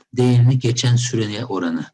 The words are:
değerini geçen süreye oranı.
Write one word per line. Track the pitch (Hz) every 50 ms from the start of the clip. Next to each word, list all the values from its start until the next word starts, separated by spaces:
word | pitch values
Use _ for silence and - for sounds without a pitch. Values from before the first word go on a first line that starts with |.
| _ _
değerini | - 127 123 123 123 120 120 127 135 127
geçen | - 113 117 - - 123 120
süreye | 120 - - - 110 107 104 104 107 127
oranı. | - 98 92 87 85 82 80 76 -